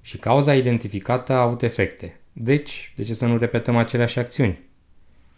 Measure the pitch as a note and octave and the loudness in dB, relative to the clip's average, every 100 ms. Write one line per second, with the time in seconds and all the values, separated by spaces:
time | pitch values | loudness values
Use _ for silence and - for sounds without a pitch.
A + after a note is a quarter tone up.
0 | - G2 A2+ C3+ C#3+ C3+ B2 A#2 G2+ G2 | -16 -6 2 4 4 4 4 0 -2 -6
1 | - B2 - B2+ A#2+ A#2+ A#2+ - F#2+ - | -2 -2 0 2 2 0 -2 0 -2 -4
2 | F2+ - - - A#2 C#3+ - - - - | -16 -18 -20 -6 0 0 0 -12 -14 -10
3 | G#2+ A2+ A#2+ A#2 A#2 A#2 A#2 A#2 A#2 A#2+ | -8 -2 0 0 0 -2 0 0 2 0
4 | A#2 - A#2+ - A#2 F2 - _ _ - | 0 -2 -4 0 0 -2 -10 _ _ -20
5 | - - - | -20 -20 -20